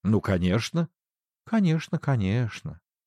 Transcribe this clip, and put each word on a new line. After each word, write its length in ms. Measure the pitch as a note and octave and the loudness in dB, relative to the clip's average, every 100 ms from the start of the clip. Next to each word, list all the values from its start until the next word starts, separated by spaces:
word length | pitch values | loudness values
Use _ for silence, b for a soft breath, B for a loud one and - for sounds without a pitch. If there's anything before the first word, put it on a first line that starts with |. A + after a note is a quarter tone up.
«Ну, 180 | G2 G#2+ | 0 2
конечно». 680 | - F#2 F2+ G#2+ - E3 E3 _ _ _ _ _ - | 2 0 2 0 0 -4 -4 _ _ _ _ _ -4
«Конечно, 520 | A3+ F3+ D#3+ - D#3+ | 0 2 0 -2 -4
конечно. 840 | - B2+ F#2+ A#2 A#2 - D2+ D2+ _ _ | 0 0 0 0 -2 -6 -14 -14 _ _